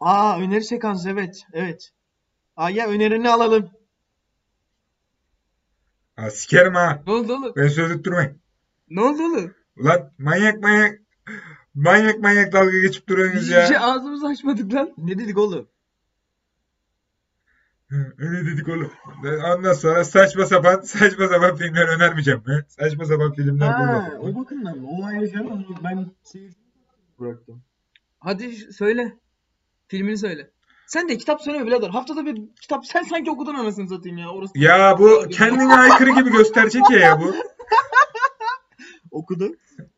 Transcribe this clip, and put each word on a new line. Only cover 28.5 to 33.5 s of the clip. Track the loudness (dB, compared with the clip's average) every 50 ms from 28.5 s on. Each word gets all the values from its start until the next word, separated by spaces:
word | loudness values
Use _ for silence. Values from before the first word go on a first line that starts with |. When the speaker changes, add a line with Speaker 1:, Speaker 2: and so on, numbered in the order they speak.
| -16
Speaker 3:
ş-, | -16 -20 -18
söyle. | -10 -4 -2 -2 -2 -2 -4 -8 -10 _ _ _ _ _ _ _ _ _ _ _ _ _ _ -12
Filmini | -8 -6 -6 -4 -6 -6
söyle. | -6 -8 -10 -10 -16 _ _ _ _ _ _ _ _
Sen | -10 -8 -6 -4 -4
de | -6 -6
kitap | -4 -4 -4 -4
söyleme | -4 -8 -6 -6 -2
birader. | -2 -2 -2 -2 -4
Haftada | -6 -8 -8 -8 -10 -8 -8
bir | -8 -10 -10 -14 -18 _ _
kitap | -10 -8 -8 -8 -8
sen | -6 -6 -6
sanki | -4 -4 -6 -6 -6 -6
okudun | -8 -8 -8 -10